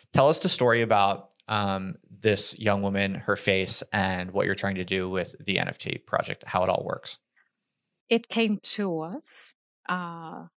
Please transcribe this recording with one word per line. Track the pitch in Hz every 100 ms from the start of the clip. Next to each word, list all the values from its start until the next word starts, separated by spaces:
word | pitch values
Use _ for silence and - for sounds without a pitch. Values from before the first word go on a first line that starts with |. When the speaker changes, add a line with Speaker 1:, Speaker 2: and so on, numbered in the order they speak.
| _
Speaker 1:
Tell | 147 143
us | 165
the | 185
story | - 123 117
about, | 110 104 98 95 - _ -
um, | 107 101 95 95 - _ -
this | 110 101 - -
young | 107 101
woman, | 98 98 98
her | 92 - 98
face, | 104 95 92 - -
and | 101 95 92 90
what | 98 92
you're | 95
trying | 98 92
to |
do | 90 95 92
with | 92 85 -
the | - 92
N | 90
F | -
T | - -
project, | - - - -
how | - 90
it | 92
all | -
works. | - - - - _ _ _ _ _ _ _ _ -
Speaker 2:
It | 233 -
came | 226 220 202 -
to | - 196 160
us, | 165 285 - - - _ _ _ -
uh, | 180 170 170 160 - 175